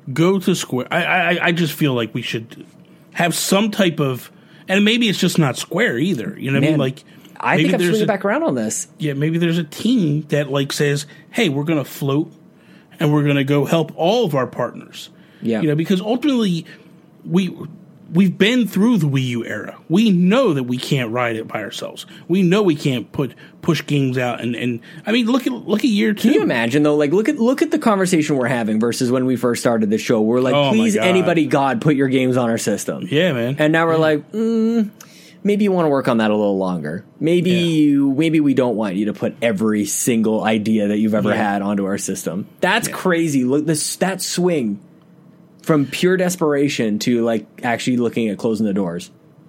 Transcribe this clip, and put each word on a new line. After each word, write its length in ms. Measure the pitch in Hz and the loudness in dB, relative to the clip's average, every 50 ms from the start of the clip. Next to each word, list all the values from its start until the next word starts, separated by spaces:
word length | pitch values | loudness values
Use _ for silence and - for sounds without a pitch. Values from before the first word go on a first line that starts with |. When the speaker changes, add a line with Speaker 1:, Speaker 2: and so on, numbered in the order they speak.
| - 139 | -12 -6
Speaker 1:
go 280 | 127 151 165 185 196 185 | 0 2 2 2 2 2
to 160 | - 202 170 | 0 0 -2
Square, 320 | - - - - 123 127 - | -2 -4 -4 -6 -6 -4 -2
I, 120 | 143 175 165 | -2 -2 0
I, 420 | 151 170 185 170 175 180 160 - | 2 2 2 2 2 0 0 0
I 40 | 180 | 0
just 220 | 175 170 170 147 147 | 0 0 -2 -2 -2
feel 200 | - 156 139 127 | -2 0 0 0
like 200 | 120 113 107 - | 0 -2 -4 -6
we 80 | 123 - | -8 -6
should 420 | - - 113 113 - - - - - - - - - - - - - - | -6 -8 -8 -8 -12 -16 -20 -20 -20 -20 -20 -20 -20 -20 -20 -20 -10 -4
have 220 | - 175 170 - | -2 -2 0 0
some 340 | - - - 190 196 226 214 | -2 -2 0 0 0 0 0
type 300 | 208 - 196 170 - 156 | 0 0 0 0 0 0
of, 320 | 143 131 127 117 - - - - - - - - - | -2 -2 -4 -6 -10 -16 -20 -20 -20 -20 -20 -18 -6
and 160 | - 190 202 208 | -2 0 2 4
maybe 260 | 214 233 240 240 208 | 2 2 2 2 0
it's 100 | - - | 0 0
just 180 | 190 175 - | 0 2 2
not 200 | 170 151 127 117 | 2 2 2 0
Square 420 | - - - 160 190 240 196 123 117 | -4 -8 -6 -2 -2 0 0 0 0
either. 360 | 156 202 170 117 95 101 - - | -2 -2 -2 -4 -6 -8 -8 -8
You 100 | - 135 | -4 -2
know 60 | 135 | 0
what 60 | 139 151 | 2 2
I 40 | 160 | 2
mean? 20 | |
Speaker 2:
Man, 80 | 156 139 | 2 2
Speaker 1:
Like, 240 | 131 131 131 - - - - - - - - - | 0 -2 -4 -8 -16 -20 -20 -20 -20 -18 -12 -4
Speaker 2:
I 180 | - 123 156 | -2 0 2
Speaker 1:
maybe 60 | 151 160 | 2 2
Speaker 2:
think 80 | 285 277 | 2 2
I'm 40 | 202 | 2
Speaker 1:
there's 80 | 175 175 | 2 0
Speaker 2:
swinging 120 | 220 214 208 | 0 2 0
Speaker 1:
a 40 | |
Speaker 2:
back 180 | 214 202 190 196 | 0 0 0 -2
around 180 | 202 233 311 330 | -2 -2 0 -2
on 120 | 262 135 | -2 -2
this. 320 | 120 107 113 - - - - - | -2 -2 -4 -6 -8 -10 -12 -10
Speaker 1:
Yeah, 160 | - 151 147 135 | -8 -6 -6 -4
maybe 240 | 139 151 165 165 | -2 -2 -2 0
there's 200 | 165 175 165 165 | 0 0 0 0
a 60 | 175 160 | -2 -4
team 640 | 151 - - - 220 262 226 175 147 147 151 156 - | -6 -8 -4 -2 0 0 2 0 0 -2 -2 -2 -2
that, 220 | 151 143 151 131 | -2 -2 -2 -2
like, 200 | 139 143 135 139 | -2 -2 -2 -2
says, 340 | - - 151 143 143 143 - - - - - - | -2 -2 0 0 0 -2 -6 -10 -18 -20 -20 -6
"Hey, 180 | - 240 226 156 | -2 0 0 0
we're 140 | 131 143 147 | 0 -2 -2
gonna 200 | 170 160 147 120 | -2 -2 -2 -4
float 460 | - - - 147 139 139 151 160 - - - - - _ - - - - - - _ - - | -6 -8 -6 -4 0 0 0 -2 -4 -10 -20 -20 -20 _ -20 -20 -20 -20 -20 -20 _ -6 -2
and 120 | 165 147 | 0 2
we're 120 | 151 151 143 | 2 2 2
gonna 200 | 147 139 143 135 | 2 2 0 2
go 220 | 135 143 143 139 | 2 2 0 2
help 260 | - 170 165 156 - - | 2 0 0 0 -2 -4
all 300 | - 160 180 226 247 226 | -2 0 2 2 2 0
of 100 | 160 143 | 0 0
our 100 | 131 123 | -2 -2
partners." 640 | - - - 120 - - - - - - - - - - - - - - - | -2 -4 -6 -6 -6 -6 -12 -18 -18 -18 -18 -20 -20 -20 -20 -20 -20 -16 -6
Speaker 2:
Yeah. 200 | - 113 113 104 | -2 -2 0 2
Speaker 1:
You 80 | 170 151 | 2 2
know, 60 | 147 | 2
because 260 | 156 170 196 190 185 | 0 0 0 0 0
ultimately 640 | 208 214 254 247 302 294 262 233 220 185 170 160 - - - - - - - - - - - - - | 0 -2 -2 0 0 0 2 2 0 0 -2 -4 -6 -10 -18 -20 -20 -20 -20 -20 -20 -20 -20 -18 -8
we, 260 | 156 165 196 190 170 - - - - - - - - - - - - 160 | -2 0 0 0 -2 -6 -10 -14 -16 -16 -20 -20 -20 -20 -20 -14 -2 2
we've 240 | 180 202 180 - | 2 2 2 4
been 300 | - 185 220 254 254 220 | 2 2 4 4 2 0
through 300 | - - 185 208 247 240 180 | 0 0 2 2 4 4 4
the 80 | 151 | 2
Wii 180 | 143 131 135 127 123 | 2 0 0 0 -2
U 140 | 120 113 - | -2 -4 -4
era. 300 | - 107 104 - - - - - - | -6 -8 -8 -8 -10 -14 -16 -4 0
We 220 | 160 208 233 214 | 2 4 4 4
know 420 | 180 175 180 180 220 269 269 190 147 | 4 4 4 4 4 4 4 2 0
that 100 | 135 123 | 0 -2
we 120 | 123 123 | -2 -4
can't 320 | 123 - - 147 131 120 107 | -6 -2 -2 -2 -2 -2 -2
ride 240 | 117 123 123 117 113 | -2 -2 -2 -2 -2
it 120 | 110 - | -4 -6
by 160 | - - 110 98 | -8 -8 -8 -8
ourselves. 420 | 98 - - - - - - - - - - - | -8 -10 -10 -12 -12 -12 -16 -18 -20 -20 -16 -4
We 160 | - 175 202 180 | -2 2 2 4
know 180 | 165 185 220 | 4 4 4
we 140 | 208 180 151 | 4 2 2
can't 360 | 147 - 147 127 117 101 - | 2 0 -2 -2 -2 -6 -6
put, 220 | - - 139 117 - - - - - - - | -6 -4 -4 -4 -8 -14 -20 -20 -20 -4 -2
push 200 | 170 151 143 - | 0 0 0 -2
games 320 | - 147 143 135 127 123 131 | -2 0 0 0 0 0 -2
out 200 | 123 120 120 - | -2 -2 -4 -4
and, 160 | 113 117 120 | -4 -4 -4
and 240 | - 120 123 117 117 - - - 156 - | -4 -4 -4 -4 -6 -10 -16 -20 -10 -4
I 40 | 208 | -2
mean, 140 | 220 247 226 | 0 0 2
look 220 | 220 262 254 - | 2 0 0 0
at, 60 | - 247 | -4 -6
look 260 | 214 - 170 208 214 - | -6 -4 -2 -2 0 2
at 60 | 247 | 0
year 240 | 202 202 220 220 202 | 2 2 2 0 0
two. 140 | - - 247 | 2 2 4
Speaker 2:
Can 40 | 320 | 4
you 100 | 440 370 | 4 2
imagine 400 | 175 135 113 117 117 135 151 147 | 2 0 0 0 2 2 2 4
though? 120 | 151 147 | 4 4
Like, 160 | 147 147 143 | 2 2 2
look 160 | 170 208 220 | 2 2 0
at, 120 | 302 294 233 | 0 0 2
look 240 | 226 247 269 - 330 | 0 0 2 0 0
at 80 | 311 | 0
the 80 | - 311 | 0 0
conversation 580 | - 233 202 190 185 185 185 156 147 156 147 | 2 2 2 2 2 2 2 0 2 0 0
we're 100 | 131 120 113 | 0 0 0
having 300 | 131 120 113 107 107 110 | 0 -2 -2 0 0 0
versus 300 | 117 120 113 - 131 120 | 0 0 0 0 0 0
when 140 | 127 131 127 | 0 0 0
we 100 | 131 123 | 0 0
first 260 | 117 127 120 117 - | 0 0 -2 -2 0
started 280 | - 123 117 110 110 101 | 0 0 2 2 2 0
the 80 | 110 | 0
show. 240 | 107 - - 123 107 | 0 0 0 2 2
We're 200 | 107 110 123 127 | 2 2 2 2
like, 120 | 131 127 143 | 2 2 2
Speaker 1:
Oh 120 | 143 143 | 2 2
my 120 | 135 - | 2 2
Speaker 2:
"Please, 160 | 220 226 220 196 | 2 2 2 2
Speaker 1:
God. 120 | 214 - | 2 2
Speaker 2:
anybody, 400 | 185 180 185 180 175 165 165 147 | 2 2 2 2 2 2 2 0
God, 340 | 123 151 139 135 135 123 110 | 2 0 0 2 0 0 0
put 140 | - 156 143 | 0 2 2
your 120 | 135 139 | 2 2
games 300 | 131 131 131 127 131 127 | 2 2 2 2 2 2
on 140 | 131 120 117 | 2 0 0
our 80 | 113 107 | 0 -2
system." 480 | - 117 101 101 - - 78 65 62 - | -2 -2 -4 -2 -4 -6 -8 -8 -6 -2
Speaker 1:
Yeah, 240 | 135 156 185 175 135 | 0 0 2 0 0
man. 220 | 117 117 123 143 | 0 -2 -2 0
Speaker 2:
And 160 | 151 151 151 160 | 0 2 2 4
now 140 | 165 165 | 2 2
we're 60 | 165 160 | 2 2
Speaker 1:
Yeah. 40 | |
Speaker 2:
like, 340 | 160 160 156 151 151 - - | 2 2 2 2 0 -4 -6
Mm, 580 | - 214 226 226 226 226 220 226 233 233 202 208 - - - - - - - - - - - | -4 -2 -2 0 0 0 0 2 2 0 -2 -2 -6 -14 -20 -20 -20 -20 -20 -20 -16 -4 -2
maybe 200 | 202 208 202 214 | 0 2 2 2
you 80 | 196 | 2
wanna 180 | 185 180 160 151 | 2 2 2 2
work 180 | 139 131 123 | 2 2 2
on 100 | 135 120 | 2 2
that 140 | 113 110 107 | 2 2 2
a 40 | 107 | 2
little 220 | 107 104 101 98 | 2 2 0 0
longer. 460 | 95 95 90 90 85 73 76 85 101 - - - - | 0 -2 -2 -2 -4 -6 -8 -8 -10 -12 -16 -8 -4
Maybe 320 | 147 160 175 180 170 185 | 0 0 2 2 2 2
Speaker 1:
Yeah. 60 | 180 175 | 2 2
Speaker 2:
you, 520 | 170 170 160 156 151 147 143 143 139 139 135 | 2 2 2 4 4 4 4 2 2 2 2
maybe 220 | 143 165 160 156 156 | 2 2 2 2 2
we 140 | 147 139 127 | 2 2 2
don't 220 | 131 127 123 104 | 2 2 0 0
want 200 | 107 110 98 90 | -2 -2 -2 -2
you 100 | 101 104 | -2 -2
to 80 | 104 98 | -2 -4
put 220 | - 120 104 - - | -4 -6 -6 -4 -2
every 440 | 117 120 107 90 110 110 107 104 104 | -2 -2 0 0 0 0 2 0 0
single 580 | 101 - - - 135 120 113 107 110 107 104 90 | -2 -4 -2 -2 0 0 2 2 0 0 0 0
idea 440 | 110 113 107 101 110 110 107 104 101 | 0 0 0 0 0 0 2 2 0
that 80 | 104 107 | 0 0
you've 160 | 110 107 110 | 0 0 0
ever 140 | 107 101 104 | 0 0 0
Speaker 1:
Yeah. 60 | 101 113 107 101 | 0 0 0 0
Speaker 2:
had 100 | 101 101 | -2 -2
onto 240 | 98 101 104 101 98 | -2 -2 -2 -2 -2
our 120 | 95 98 | -2 -4
system. 480 | 95 - - 92 - - 82 80 101 - - - - | -4 -6 -6 -8 -6 -6 -6 -6 -6 -10 -10 -6 -4
That's 280 | 185 180 208 233 160 | -2 0 0 0 -2
Speaker 1:
Yeah. 60 | - - | -4 -6
Speaker 2:
crazy. 480 | - - 185 170 165 170 156 139 131 123 | -4 -2 0 0 0 0 0 0 0 2
Look, 220 | 123 135 151 151 | 2 0 0 0
this, 300 | 165 156 151 - - - | 0 -2 -2 -4 -6 -4
that 240 | - 190 185 190 185 | -2 -2 -2 -2 -4
swing 580 | - - - 180 180 180 170 143 117 104 101 101 - - - - _ - - - - - - - - _ _ - - | -6 -6 -2 0 0 0 0 0 -2 -4 -6 -8 -12 -18 -20 -20 _ -20 -20 -20 -20 -20 -20 -20 -20 _ _ -6 -2
from 220 | - 160 147 135 | 0 2 2 2
pure 320 | 135 - - 180 180 185 | -2 -2 0 2 2 2
desperation 800 | 180 180 180 180 - 165 147 147 139 147 139 - - 117 107 104 107 | 2 0 -2 -2 0 0 0 2 2 0 0 0 -2 -2 -2 -2 -2
to, 220 | - 127 120 117 113 | 0 0 0 2 2
like, 220 | 117 113 107 107 - - - 127 | 0 0 -2 -4 -8 -12 -6 -4
actually 340 | 120 117 110 - 131 123 | -4 -2 -2 -2 -2 0
looking 320 | 120 117 110 - 120 113 107 | 0 0 -2 -2 -2 -2 -2
at 80 | 98 | -2
closing 280 | 92 - 117 110 107 110 | -2 -2 -2 0 0 0
the 80 | 101 95 | 0 0
doors. 380 | 101 95 85 85 90 - - - - _ - _ - - | -2 -2 -4 -6 -8 -10 -14 -18 -20 _ -20 _ -20 -20